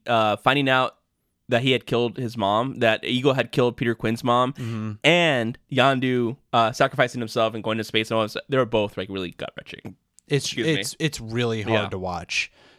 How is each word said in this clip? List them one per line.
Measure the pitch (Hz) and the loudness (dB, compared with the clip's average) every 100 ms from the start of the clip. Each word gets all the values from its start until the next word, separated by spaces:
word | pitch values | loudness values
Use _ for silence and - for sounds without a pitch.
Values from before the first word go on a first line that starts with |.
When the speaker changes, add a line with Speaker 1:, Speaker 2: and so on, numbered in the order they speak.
| - | -2
Speaker 1:
uh, | 117 107 107 | 2 2 2
finding | 135 139 135 | 2 2 2
out | 131 127 - _ _ _ _ - | 2 0 -4 _ _ _ _ -2
that | 120 | 0
he | 131 | 2
had | 123 - | 0 0
killed | 120 120 104 | 0 0 -2
his | 120 117 | -8 -2
mom, | 98 107 131 131 | 0 2 0 0
that | 117 110 | 2 2
Ego | - 123 135 | 0 0 2
had | 131 117 | 2 0
killed | - 123 113 | 2 0 0
Peter | 120 | -2
Quinn's | 113 110 113 | -2 -2 -2
mom, | 127 120 127 | 2 2 2
Speaker 2:
Mm-hmm. | 139 117 113 107 104 | -2 -8 -6 -8 -2
Speaker 1:
and | 147 175 165 131 113 131 - | 2 4 4 0 -2 -6 -4
Yondu, | 131 135 131 127 123 113 123 _ | 2 4 4 2 0 0 -4 _
uh, | 120 113 | 2 2
sacrificing | - 135 139 127 123 | 2 2 2 0 -2
himself | 110 123 110 | -4 0 0
and | 110 | 0
going | 107 110 | -4 -4
to | |
space | 104 110 110 | -2 -2 0
and | 113 | 0
all | |
that | 107 | 0
stuff. | - - | -4 -2
They | 135 | 0
were | 117 | 2
both, | 113 101 - | 2 0 -4
like, | 92 | -6
really | 95 90 | -6 -6
gut-wrenching. | - - - - - 104 - _ _ - | -8 -12 -12 -16 -16 -16 -20 _ _ -4
Speaker 2:
It's, | 143 | -4
Speaker 1:
Excuse | - - 151 | -2 -2 0
me. | 151 | 0
Speaker 2:
it's, | - - | -2 -4
it's | 156 139 | -4 -4
really | 113 117 120 113 | -6 -2 -2 -2
hard | 104 110 | 0 0
Speaker 1:
Yeah. | 85 | 0
Speaker 2:
to | 95 | -4
watch. | 92 85 82 - - _ _ | -6 -6 -6 -4 -6 _ _